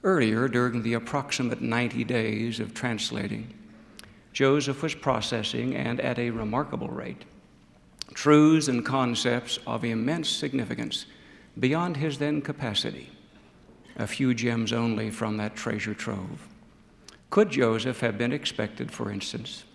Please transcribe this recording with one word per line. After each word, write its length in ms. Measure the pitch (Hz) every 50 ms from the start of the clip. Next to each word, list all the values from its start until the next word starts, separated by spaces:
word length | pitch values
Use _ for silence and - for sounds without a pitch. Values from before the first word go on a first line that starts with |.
Earlier, 460 | - 190 190 160 123 110 107 113 127 139
during 340 | - 123 123 123 117 120
the 120 | 107 113 117
approximate 680 | 117 117 - - 143 139 143 - - 127 120 117 117
ninety 440 | - 120 117 120 123 117 120 123 120
days 540 | - 127 117 110 110 107 107 113 117 113 117
of 140 | 110 -
translating, 760 | - - - 123 117 107 - - 123 110 98 101 - 110 110 - - - - - - - - - - - - - - - - -
Joseph 500 | - - 135 135 139 147 127 139 131 -
was 120 | - 160 151
processing, 840 | - - 143 127 113 107 - 123 113 107 - - 120 117 127 -
and 240 | - - 120 120 123
at 180 | - 127 123 120
a 120 | 120 120
remarkable 580 | 113 113 110 104 113 127 147 - - - - -
rate, 380 | 120 - - - - - - - - - - - - - - - - - - - - - - - -
truths 520 | - - 147 151 151 151 156 160 160 151
and 160 | 143 123 120
concepts 760 | 107 - 131 135 127 120 120 117 - 123 120 123 123 - - - -
of 180 | 123 117 113 113
immense 460 | 117 113 113 113 131 160 175 156 -
significance 760 | - - - 139 131 135 117 - - - 117 - - - - - - - - - - - - - - -
beyond 400 | 120 127 147 165 175 180 170 135
his 180 | 156 160 139
then 240 | 135 143 147 151 151
capacity, 680 | 143 - 139 - 135 117 101 - - - - - 62 - - - - - - - - - - - - - - - - - -
a 120 | - 113
few 260 | 107 - - 135 127
gems 400 | 123 113 117 120 117 117 113 104
only 380 | 113 117 117 117 110 104 110 110
from 260 | 107 - 117 110 107
that 180 | 107 104 107 110
treasure 380 | - - 117 110 107 - 110
trove. 560 | 104 - - 113 107 98 95 - - - - - - - - - - - - - - - - - - - - _
Could 220 | - 202 214 190
Joseph 500 | - 139 127 113 113 113 113 131 123 -
have 160 | - 117 104
been 160 | 101 120 120
expected, 580 | 135 143 - - - - 110 104 - - 123 117
for 220 | - - 117 104
instance 520 | 104 98 - - - 113 110 - - - - - -